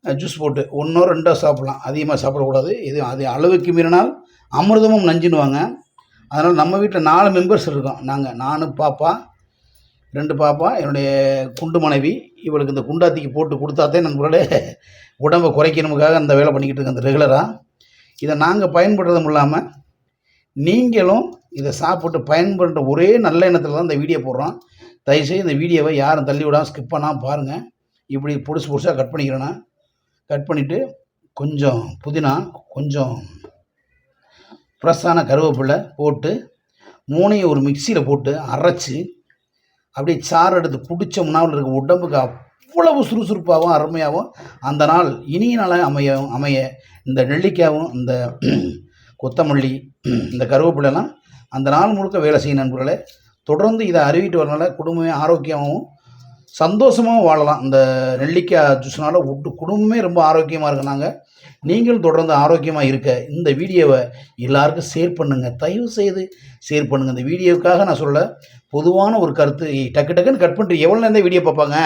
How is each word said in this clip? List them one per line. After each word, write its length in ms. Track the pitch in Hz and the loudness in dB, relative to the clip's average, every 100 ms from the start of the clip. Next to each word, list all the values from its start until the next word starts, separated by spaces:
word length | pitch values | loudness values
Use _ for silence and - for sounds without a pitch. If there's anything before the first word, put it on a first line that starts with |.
| - | -6
அஹ், 100 | 139 | -6
ஜூஸ் 240 | 175 160 | -6 -6
போட்டு 220 | 151 135 - | -4 -4 -6
ஒன்றோ 320 | 143 151 165 180 | -6 -2 2 2
ரெண்டோ 260 | 160 165 | 2 2
சாப்பிடலாம், 460 | 160 156 139 135 139 | 2 0 0 -4 -10
அதிகமா 320 | - 147 151 139 | -8 -6 -4 -2
சாப்பிடக்கூடாது. 560 | 135 139 135 135 147 233 | -2 -2 0 0 0 -4
இது, 140 | 156 143 | -6 -6
அது 200 | 131 131 135 | -6 -6 -6
அளவுக்கு 440 | 123 165 185 175 | 0 2 2 2
மீறினால் 360 | 165 165 175 240 - _ _ _ | 0 4 4 2 -2 _ _ _
அமிர்தமும் 540 | 131 185 220 220 214 180 | -2 4 4 6 4 4
நஞ்சுன்னுவாங்க. 520 | 165 170 160 139 139 202 - _ _ _ _ _ | 2 2 2 0 0 -4 -8 _ _ _ _ _
அதனால 220 | 143 165 | -2 2
நம்ம 240 | 170 156 190 | 2 2 2
வீட்ல 220 | 208 190 | 0 0
நாலு 300 | 156 165 202 | 2 4 4
மெம்பர்ஸ் 380 | 185 180 - - | 2 2 2 0
இருக்கோம். 340 | 143 135 - | -4 -6 -8
நாங்க, 260 | 131 139 135 | -6 -4 -4
நானு, 320 | 117 131 151 160 | -6 -6 -4 -6
பாப்பா, 380 | 147 151 139 156 214 - _ _ _ _ _ _ _ _ | -2 -2 0 -2 -2 -8 _ _ _ _ _ _ _ _
ரெண்டு 200 | 139 151 143 | -8 -6 0
பாப்பா, 340 | 151 147 170 240 | 0 2 0 -2
என்னுடைய 300 | 143 139 139 139 135 135 131 123 | -4 -2 -2 0 0 0 -4 -8
குண்டு 240 | 165 165 | -4 0
மனைவி. 320 | 156 139 139 233 - _ | 0 0 0 -4 -10 _
இவளுக்கு 300 | 160 151 139 135 | -4 -2 -2 -4
இந்த 80 | |
குண்டாத்திக்கு 480 | 123 160 175 160 139 | -6 0 0 0 -6
போட்டு 240 | 139 156 143 | -4 -4 -4
கொடுத்தாத்தே 460 | 147 143 147 160 | -6 -2 0 2
நண்பர்களே 420 | 165 139 147 165 - 170 - - _ - _ _ | -2 -2 0 2 2 -2 -4 -16 _ -20 _ _
உடம்பை 300 | 143 175 165 | 2 2 2
குறைக்கணுமுக்காக 640 | 143 156 156 156 147 151 160 | 2 2 2 -2 2 4 4
அந்த 180 | 147 139 | 4 4
வேலை 160 | 147 | 4
பண்ணிக்கிட்டு 300 | 135 139 135 | 2 -4 -4
இருக்கேன் 140 | 131 127 | -6 -2
அந்த 100 | 127 | 0
ரெகுலரா. 360 | 139 147 131 214 220 _ _ _ _ _ - | 2 4 4 0 -8 _ _ _ _ _ -10
இதை 160 | 143 147 | -6 0
நாங்க 300 | 160 202 185 | 0 2 2
பயன்படுறதும் 640 | 170 190 208 175 175 156 | 2 2 2 2 2 2
இல்லாம 320 | 151 143 156 - - _ _ _ _ _ _ _ - | 2 2 0 -6 -18 _ _ _ _ _ _ _ -4
நீங்களும் 680 | 147 220 247 226 180 214 - - _ | 0 2 2 2 2 2 0 -10 _
இதை 200 | - 139 | -8 -8
சாப்பிட்டு 480 | - 160 185 160 160 | -4 -2 -2 -2 -6
பயன்படுற 600 | 139 156 190 190 180 156 135 | 0 0 0 0 -2 0 -2
ஒரே 200 | 147 180 233 | 2 4 4
நல்ல 240 | 202 165 185 | 2 2 2
எண்ணத்துல 300 | 175 151 147 | 2 0 -4
தான் 120 | 170 | -2
இந்த 100 | 143 | -2
வீடியோ 220 | 151 160 | -2 -4
போடுறோம். 360 | 131 127 151 - _ _ - _ | -4 -6 -6 -10 _ _ -20 _
தயவுசெய்து 420 | - 147 143 190 180 | 0 0 0 -2 -2
இந்த 100 | 143 | -2
வீடியோவை 380 | 170 165 147 147 | 0 0 0 0
யாரும் 300 | 139 156 139 | 0 0 0
தள்ளி 180 | 143 151 | -2 0
விடாம 220 | 147 147 | 0 0
ஸ்கிப் 260 | - 120 | -8 -8
பண்ணாம 280 | 156 151 139 | -4 -4 -6
பாருங்க. 320 | 123 147 135 156 - _ _ _ _ | -6 -6 -6 -12 -14 _ _ _ _
இப்படி 240 | 135 143 143 | -8 -6 -8
பொடுசு 300 | - 156 143 | -6 -8 -4
பொடுசா 240 | 143 - | -4 -2
கட் 180 | 131 131 | -2 -4
பண்ணிக்கிறேன்னா, 400 | 151 139 131 139 196 _ _ _ _ _ _ _ | -4 -4 -4 -8 -12 _ _ _ _ _ _ _
கட் 160 | 143 147 | -8 -4
பண்ணிட்டு 320 | 151 139 180 269 - _ _ _ - | -4 -2 -4 -6 -12 _ _ _ -10
கொஞ்சம் 440 | 143 147 139 120 101 90 | -8 -2 0 -2 -6 -14
புதினா, 340 | 147 151 147 143 190 - _ | -8 -4 -2 -2 -6 -16 _
கொஞ்சம் 460 | - 147 139 127 117 - - - _ _ _ _ _ _ _ _ _ _ - _ _ | -8 -6 -4 -4 -6 -14 -20 -20 _ _ _ _ _ _ _ _ _ _ -20 _ _
ஃப்ரெஷ்ஷான 440 | 165 165 175 165 151 | -2 0 2 0 2
கருவேப்பிலை 520 | 139 156 131 135 147 - - | 2 2 0 0 -2 -4 -4
போட்டு 360 | 147 123 147 220 - _ _ _ _ _ - | -2 -2 -4 -6 -8 _ _ _ _ _ -6
மூணையும் 420 | 151 196 208 180 | 2 2 4 2
ஒரு 100 | 143 | 0
மிக்சியில 380 | 139 143 - 196 131 | 0 -2 -2 -2 0
போட்டு 260 | 139 123 151 139 | -2 -2 -6 -6
அரைச்சு 460 | 127 165 175 - 135 185 - _ _ _ _ _ _ _ - | 0 0 0 -8 -8 -10 -14 _ _ _ _ _ _ _ -8
அப்படியே 220 | 143 165 | -4 -4
சாறு 340 | - 165 180 185 | 0 2 4 2
எடுத்து 220 | 160 135 | 0 -6
குடிச்சோம்னா, 600 | - 170 202 - 151 160 | -8 -8 -6 -4 -2 2
அவங்களுக்கு 300 | 165 147 135 | 0 0 -2
உடம்புக்கு 460 | 131 135 180 175 143 | -4 0 0 2 -2
அவ்வளவு 840 | 127 - - _ _ 339 339 285 | -2 -6 -20 _ _ 2 4 4
சுறுசுறுப்பாகவும் 720 | 233 226 190 202 165 160 170 156 | 0 -2 -2 -4 2 2 4 2
அருமையாகவும் 540 | 156 165 151 165 233 - - - | 0 -2 -2 -4 -8 -14 -20 -10
அந்த 240 | 131 147 151 | -6 0 4
நாள் 240 | 170 165 117 - | 4 2 -2 -6
இனிய 300 | 160 233 240 | -2 0 0
நாளாக 280 | 190 175 | 0 2
அமைய, 320 | 147 143 139 135 139 | 0 0 0 0 -2
அமைய 260 | 120 143 135 131 135 _ - - | -4 -2 -2 -2 -10 _ -18 -6
இந்த 160 | 131 | -2
நெல்லிக்காயும் 680 | 127 147 185 180 165 151 156 | 0 0 0 2 2 2 -4
இந்த 200 | 123 127 127 120 - | -6 -4 -4 -6 -4
<clears throat> 800 | - - - - _ _ _ _ | -2 -2 -4 -10 _ _ _ _
கொத்தமல்லி, 520 | 131 120 156 139 131 135 - _ 139 120 - | -8 -2 0 0 0 -6 -12 _ -4 -4 -4
இந்த 140 | 123 127 | -6 0
கருவேப்பிலைலாம் 640 | 135 165 143 139 151 233 - _ - _ | 2 2 2 0 0 -4 -10 _ -20 _
அந்த 160 | 131 135 | -6 0
நாள் 260 | 147 202 208 | 2 2 0
முழுக்க 220 | 190 196 | -2 0
வேலை 200 | 151 151 | 2 2
செய்யும் 220 | 147 139 | 0 -2
நண்பர்களே. 340 | 131 127 135 - - - _ _ - | -2 -4 -4 -4 -8 -20 _ _ -4
தொடர்ந்து 360 | 151 208 226 208 | 0 2 0 0
இதை 160 | 170 | 2
அருவிட்டு 360 | 143 160 190 170 | 2 2 2 0
வரனால 240 | 147 151 147 135 | 0 0 -2 -4
குடும்பமே 360 | 160 170 165 | -6 -2 -2
ஆரோக்கியமாகவும் 720 | 147 156 165 139 151 143 180 233 _ _ - - - _ - | -2 0 0 0 -4 -4 -4 -8 _ _ -20 -20 -20 _ -2
சந்தோஷமாகவும் 720 | 160 208 262 220 233 233 175 | 0 4 4 4 2 4 4
வாழலாம். 340 | 156 147 151 | 4 2 0
இந்த 140 | 135 135 131 131 131 127 | 2 4 4 2 -2 -2
நெல்லிக்காய் 600 | 143 175 175 170 147 135 | 0 0 2 4 4 2
ஜூஸ்னால 420 | 135 - 151 175 139 | -2 -6 0 0 0
ஒட்டு 240 | 139 156 - | -6 -10 -10
குடும்பமே 420 | 165 208 214 233 | -4 0 2 2
ரொம்ப 180 | 185 175 | 0 2
ஆரோக்கியமா 440 | 156 160 156 156 151 | 4 4 0 -2 -2
இருக்கு. 220 | 139 139 | -2 -4
நாங்க, 180 | 139 139 - _ _ - _ | -4 -6 -8 _ _ -20 _
நீங்களும் 420 | 143 202 233 233 165 | -2 2 2 4 4
தொடர்ந்து 280 | 160 160 | 2 2
ஆரோக்கியமா 480 | 147 147 165 147 151 | 2 4 2 2 -2
இருக்க 280 | 139 135 135 123 120 | 0 0 0 -2 -4
இந்த 200 | 147 160 | -2 0
வீடியோவை 480 | 139 185 180 147 131 120 - - - | 0 0 0 4 2 0 -10 -20 -10
எல்லாருக்கும் 520 | 123 139 147 160 - | 0 2 2 0 -8
ஷேர் 220 | 165 175 | -2 -2
பண்ணுங்க, 360 | 175 147 131 123 123 | -2 -2 -2 -4 -6
தயவு 320 | 151 202 240 | -6 -4 -6
செய்து 340 | 226 202 185 185 - - - | -2 -2 -2 -10 -14 -20 -20
ஷேர் 260 | - 151 139 | -4 -2 0
பண்ணுங்க. 240 | 135 131 | -2 -2
இந்த 120 | 127 127 | -4 -4
வீடியோவுக்காக 600 | 175 180 175 175 180 196 | 0 2 4 4 4 2
நான் 160 | 151 | 0
சொல்ல, 200 | 151 143 208 - - - _ | 0 0 0 -6 -20 -20 _
பொதுவான 460 | 143 160 190 202 220 | 0 2 4 2 2
ஒரு 140 | 170 | 0
கருத்து. 320 | 147 147 143 160 139 127 | 2 0 0 -6 -4 -2
டக்கு 200 | 139 143 | -2 0
டக்குன்னு 300 | 170 - 262 | 2 2 4
கட் 120 | 175 175 | 2 0
பண்ணிட்டு 280 | 196 170 | 0 2
எவ்வளோ 180 | 156 214 | 4 4
நேரம் 260 | 226 214 180 | 4 4 4
வீடியோ 160 | 180 | 4
பார்ப்பாங்க? 340 | 170 151 147 147 | 2 0 0 2